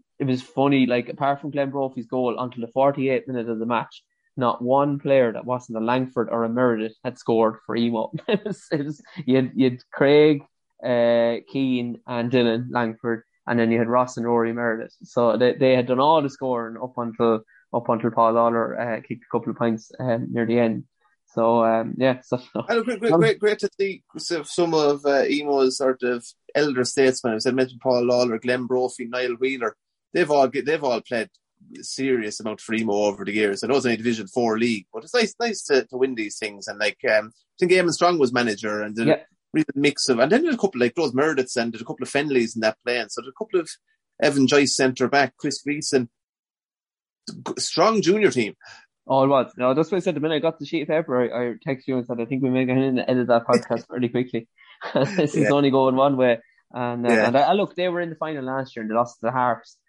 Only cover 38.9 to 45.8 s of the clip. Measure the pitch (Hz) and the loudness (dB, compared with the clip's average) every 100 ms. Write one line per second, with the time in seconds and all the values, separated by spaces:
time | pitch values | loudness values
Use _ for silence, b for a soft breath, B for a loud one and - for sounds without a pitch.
38.9 | 107 139 - - _ _ 156 156 139 143 | -2 0 0 -2 _ _ -2 -2 0 0
39.9 | - - 117 139 240 339 262 196 120 120 | 2 0 2 4 2 2 0 -2 0 0
40.9 | 170 147 127 156 131 127 123 117 113 117 | 0 -2 0 0 0 -2 -2 -4 -6 -10
41.9 | 131 123 143 151 131 113 113 110 - 123 | -10 -4 -2 0 0 0 0 -2 -2 -4
42.9 | 123 104 - 131 - 220 180 165 - _ | -4 -4 -10 -12 -12 -4 -4 -4 -10 _
43.9 | _ _ - 147 139 127 147 135 - 131 | _ _ -2 0 2 4 4 4 2 0
44.9 | 123 120 143 131 - 147 - 143 147 | 0 0 2 2 -2 -8 -6 -6 -6